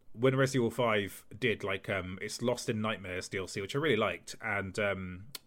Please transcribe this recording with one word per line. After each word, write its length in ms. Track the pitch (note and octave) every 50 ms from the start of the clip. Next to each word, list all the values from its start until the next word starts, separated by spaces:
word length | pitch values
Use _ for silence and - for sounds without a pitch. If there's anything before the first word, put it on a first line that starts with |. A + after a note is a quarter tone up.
| - -
when 240 | - A2 A#2 C3+ C3
Resident 320 | C3 C3+ C3 C3+ C3 A#2
Evil 40 | A2+
five 540 | G#2+ - B2 A2+ G#2+ G#2 G2+ F#2+ - - - - - G#2
did, 240 | - A#2 G#2 G2+ -
like, 260 | G2 G2 F#2+ - -
um, 300 | G#2 F#2+ F2+ F2+ F#2 F#2
its 220 | G2+ G#2+ - - A#2
Lost 260 | A#2+ A#2+ - - -
in 100 | A#2 G#2+
Nightmares 480 | G#2+ A2 A2 F2+ F#2+ F#2 F2+ F2+ -
D 120 | - - F#2+
L 80 | F#2
C, 120 | E2+ - G#2+
which 160 | G2 G2 -
I 40 | C#3
really 160 | D#3 D#3 A#2
liked, 400 | G#2+ A2 G2 E2+ E2+ - - - -
and, 380 | - A2+ G2+ G2+ G2 F#2+ F#2
um, 460 | - G#2+ G2+ G2 F#2+ F#2 F2+ F2+ F2+ G2+ - - - -